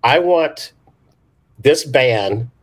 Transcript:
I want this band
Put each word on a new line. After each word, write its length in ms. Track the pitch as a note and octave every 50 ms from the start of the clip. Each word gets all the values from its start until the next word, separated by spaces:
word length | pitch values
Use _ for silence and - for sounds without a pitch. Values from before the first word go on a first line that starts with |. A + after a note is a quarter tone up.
| -
I 160 | A#2 C#3 E3+
want 540 | F3 F3 F3+ E3 D#3+ D3+ - - - - _ _ _ _ _ _ _ _ _ _ _ _ _ _ _ _ _ _
this 240 | G2 C3+ D3+ D#3+ -
band 640 | D3 B2+ C#3 B2+ B2+ A#2 G#2+ G2 G2 G2+ G#2+ A#2+ A#2+ _ _